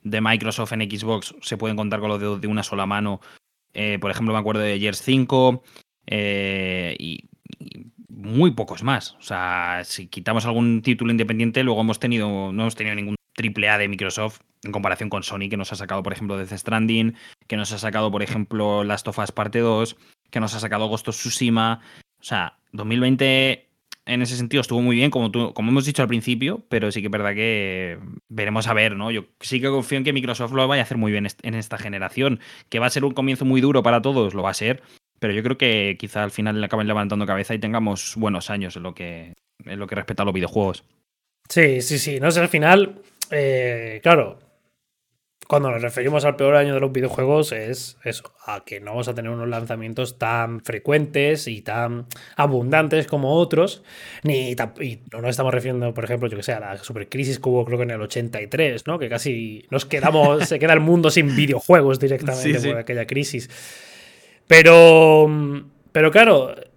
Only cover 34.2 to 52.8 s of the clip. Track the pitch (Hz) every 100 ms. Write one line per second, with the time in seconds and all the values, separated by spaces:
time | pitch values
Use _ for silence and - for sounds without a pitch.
34.2 | 104 95 92 92 107 131 _ _ _ _
35.2 | 110 101 117 127 127 110 101 95 101 107
36.2 | 104 - 107 107 104 113 107 107 101 101
37.2 | 101 98 101 110 104 113 110 98 - -
38.2 | 110 95 - 104 95 87 87 90 87 85
39.2 | 82 87 _ _ - 98 98 101 - -
40.2 | 101 92 87 110 98 90 _ _ _ _
41.2 | _ _ _ - 151 131 123 143 147 139
42.2 | 143 170 170 160 151 190 196 - - _
43.2 | - 151 139 131 123 120 113 110 165 165
44.2 | 107 87 _ _ _ _ _ _ _ _
45.2 | _ _ - 147 139 117 120 123 127 147
46.2 | 147 139 139 147 143 135 135 131 127 -
47.2 | 131 147 147 110 110 127 - - - 110
48.2 | - _ - 101 - 101 104 113 123 117
49.2 | 113 117 117 117 117 113 113 113 127 -
50.2 | 113 117 117 117 - 110 - 147 151 147
51.2 | 143 151 135 110 - 110 120 120 120 -
52.2 | - - 147 131 120 156